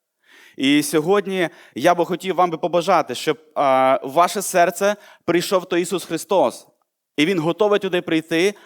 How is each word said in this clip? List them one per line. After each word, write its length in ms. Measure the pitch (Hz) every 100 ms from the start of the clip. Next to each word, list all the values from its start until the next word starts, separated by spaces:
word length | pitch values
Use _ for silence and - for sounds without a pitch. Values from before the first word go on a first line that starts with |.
| _ _ _ - - -
І 260 | 135 147
сьогодні 680 | 147 156 160 202 190 190 160 - -
я 200 | 113 165
би 100 | 175
хотів 300 | 165 180 185
вам 160 | 170 180
би 80 | 160
побажати, 560 | 175 170 165 170 139
щоб, 240 | 120 156 - _
а, 440 | - 139 131 131 135
в 80 | 135
ваше 300 | 151 175 202
серце 540 | - 180 170 - 202 208 - -
прийшов 400 | - 170 170 185
той 180 | 175 175
Ісус 220 | 170 175
Христос. 640 | - 160 - 190 120 - - _ _ _ _ -
І 100 | 156
Він 120 | 185
готовий 400 | 160 165 208 208
туди 240 | 190 180
прийти, 520 | 180 160 160 165 196 202